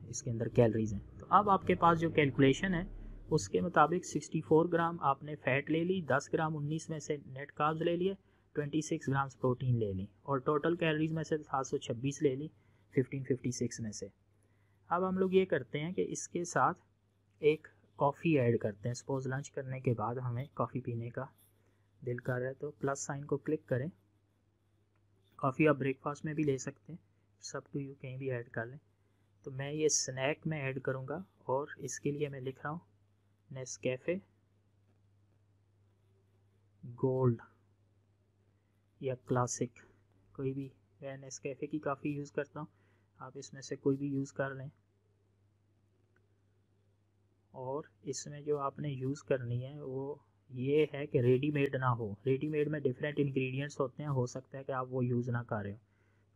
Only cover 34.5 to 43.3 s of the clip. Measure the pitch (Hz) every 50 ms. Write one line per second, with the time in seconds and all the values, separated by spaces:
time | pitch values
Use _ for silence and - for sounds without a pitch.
34.5 | _ _ _ _ _ _ _ _ _ _ _ _ _ _ _ _ _ _ _ _
35.5 | _ _ _ _ _ _ _ _ _ _ _ _ _ _ _ _ _ _ _ _
36.5 | _ _ _ _ _ _ - 127 120 - - 131 127 131 131 123 117 110 - -
37.5 | _ _ _ _ _ _ _ _ _ _ _ _ _ _ _ _ _ _ _ _
38.5 | _ _ _ _ _ _ _ _ _ - 139 131 127 127 - - 135 123 123 120
39.5 | - - 127 120 - - - - - _ _ _ _ _ _ _ - - 135 135
40.5 | 135 139 139 131 - _ _ _ _ - 143 135 135 135 135 135 - - - 143
41.5 | 131 - 156 143 - 151 - 147 139 - - 151 147 143 143 143 - - 143 -
42.5 | - 151 151 - _ _ _ _ _ _ _ _ _ - 135 131